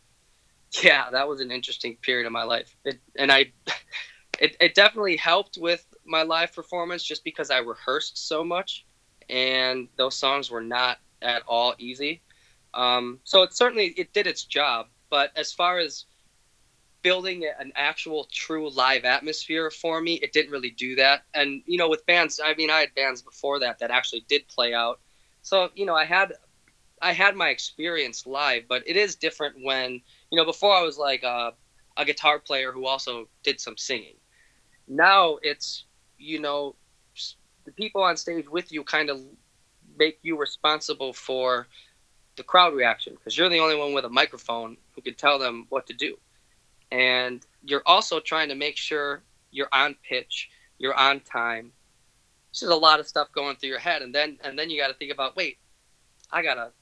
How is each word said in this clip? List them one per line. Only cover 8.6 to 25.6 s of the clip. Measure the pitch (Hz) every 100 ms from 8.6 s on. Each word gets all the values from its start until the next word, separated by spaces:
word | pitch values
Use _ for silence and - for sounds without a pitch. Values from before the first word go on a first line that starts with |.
| 202 - _ _ _ _ -
and | 127 131 131 127 127 123 -
those | 131 -
songs | 135 139 127
were | 117
not | 113 123 127 - _ -
at | 120 120 -
all | 117 120 -
easy. | 120 127 143 165 _ _ _ _ _ 123
Um, | 123 123 120 131
so | - 190
it | 185
certainly, | - 247 233 185 175
it | -
did | 208 185
its | - -
job. | 143 143 117 - _ -
But | 143 143 156
as | 147
far | - 175 180
as | 156 - - _ _ _ _ _ _ _ _ _
building | 180 185 185 180
a, | 151 139
an | 131 135
actual | 147 160 165 156 -
true | - - 160 151
live | 131 131 127 123
atmosphere | 135 151 151 - 160 160
for | - 165 160
me, | 170 165
it | 147
didn't | 156 143
really | 143 123
do | 117 127 127
that. | 135 143 _ 151
And, | 143 139 160
you | 175
know, | 165
with | 156 -
bands, | 175 160 -
I | 156 156
mean, | 156
I | 156
had | 143 139
bands | 135 123
before | - - 139 139
that | 123 113
that | 117
actually | 127 - 117 -
did | 143 -
play | - 120
out. | 117 117 123 _ _ _ _
So, | - 190